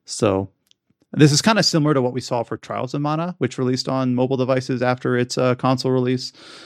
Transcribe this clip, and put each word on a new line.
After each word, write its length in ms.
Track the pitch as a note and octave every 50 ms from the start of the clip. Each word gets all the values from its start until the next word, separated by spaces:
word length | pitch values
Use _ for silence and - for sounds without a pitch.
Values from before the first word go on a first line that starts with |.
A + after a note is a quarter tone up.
| _
So 460 | - - - A#2+ G#2 F#2+ F#2+ G2+ - _ _ _ _ _ _ _ _ _ _ _ _ -
this 180 | - C#3+ D3
is 100 | D3 D3
kinda 220 | - G#3+ A3+ G#3 -
similar 300 | - - D#3+ D3 D3+ D3+
to 80 | C#3
what 100 | B2 B2
we 80 | B2+ B2+
saw 240 | B2 - C3 A#2+ A#2
for 140 | - -
Trials 360 | C3 - - G#2+ G#2+ B2 B2+ -
of 60 | D3
Mana, 320 | D3 D3 D#3 D#3+ E3+ F3+ E3+
which 200 | - C#3+ - -
released 300 | - C3 B2 C3 B2+ -
on 260 | C#3 C3 C3 C3 B2+ B2
mobile 220 | B2 B2+ B2+ C3+
devices 460 | B2+ B2+ A#2+ C3 C3 B2+ - C3 A#2+
after 360 | B2 B2 B2+ B2+ - B2+ B2
its, 200 | A#2+ B2 B2+ -
uh, 180 | C#3 B2+ B2+ B2
console 360 | B2+ - B2+ C3 C3 - C3+ B2+
release. 400 | B2+ B2+ B2+ B2+ B2 B2+ - - - - - - - -